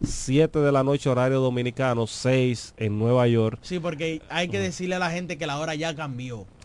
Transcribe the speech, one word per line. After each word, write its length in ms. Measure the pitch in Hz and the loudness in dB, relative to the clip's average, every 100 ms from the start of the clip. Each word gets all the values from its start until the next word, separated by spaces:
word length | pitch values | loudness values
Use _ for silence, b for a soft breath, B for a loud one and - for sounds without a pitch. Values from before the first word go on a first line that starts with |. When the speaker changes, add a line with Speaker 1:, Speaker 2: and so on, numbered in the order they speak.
Speaker 1:
siete 580 | - - - 139 156 156 | -4 -4 0 4 4 4
de 120 | 143 | 4
la 120 | 139 | 4
noche, 260 | 135 143 143 | 4 2 2
horario 320 | 123 127 135 | 2 4 2
dominicano, 680 | 131 123 123 117 131 117 113 | 2 0 -2 0 0 0 -2
seis 680 | - 127 131 127 117 - - | -2 2 2 2 0 -6 -4
en 200 | 110 104 | -2 0
Nueva 300 | 117 123 123 | 2 4 4
York. 320 | 117 110 - | 4 2 -2
Speaker 2:
Sí, 180 | - 180 | -6 -6
porque 420 | 165 151 160 160 - | -6 -4 -6 -6 -6
hay 180 | 160 175 | -4 -4
que 80 | 196 | -2
Speaker 1:
Ujú. 60 | |
Speaker 2:
decirle 320 | 190 180 180 185 | -4 -4 -4 -2
a 40 | |
la 120 | 180 | -2
gente 260 | 170 180 180 | -4 -6 -6
que 100 | 156 | -6
la 120 | 143 | -4
hora 160 | 160 156 | -4 -4
ya 180 | 160 151 | -4 -4
cambió. 480 | 151 123 127 117 95 - | -8 -8 -10 -12 -14 -20